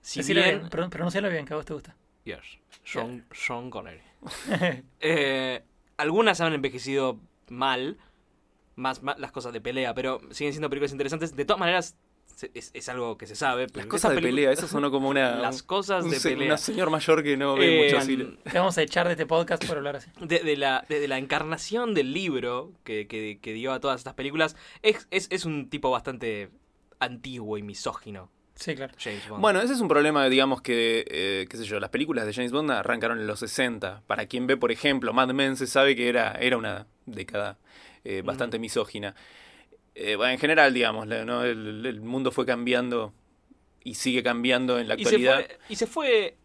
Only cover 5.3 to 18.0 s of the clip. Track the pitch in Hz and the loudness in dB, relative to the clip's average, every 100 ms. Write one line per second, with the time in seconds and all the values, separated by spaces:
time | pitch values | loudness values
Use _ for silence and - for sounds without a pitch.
5.3 | 135 131 127 _ _ _ - 147 180 226 | 0 -2 -6 _ _ _ -4 0 4 4
6.3 | 175 165 151 135 123 123 135 131 110 - | 4 2 0 -4 -6 -2 0 0 -2 -12
7.3 | _ _ 120 135 127 131 202 _ _ _ | _ _ -2 0 0 -4 -8 _ _ _
8.3 | _ _ _ _ - 131 127 131 143 135 | _ _ _ _ -6 -6 -4 -6 -6 -6
9.3 | - 123 117 110 131 127 117 135 131 - | -10 -8 -8 -6 -2 -2 -2 -4 -4 -8
10.3 | - 147 147 151 139 139 135 139 156 165 | -6 -4 -4 -4 -2 -2 -2 -4 -2 -6
11.3 | 139 143 202 175 180 170 - _ _ _ | -4 -2 0 2 0 -2 -12 _ _ _
12.3 | - - 120 - 127 - 127 120 104 101 | -16 -14 -14 -16 -14 -10 -6 -6 -6 -12
13.3 | 104 143 123 127 - 104 - - 139 127 | -4 -2 0 -4 -6 -4 0 2 2 2
14.3 | 131 139 139 - 143 143 135 135 139 131 | 4 4 2 0 0 0 2 2 4 2
15.3 | 117 120 127 - 190 196 190 175 143 170 | 2 -2 -4 -2 -2 0 0 0 0 0
16.3 | 131 135 151 - 214 180 156 147 156 147 | 0 2 2 0 0 2 0 4 4 4
17.3 | 139 139 135 143 160 147 143 | 2 2 4 6 6 6 4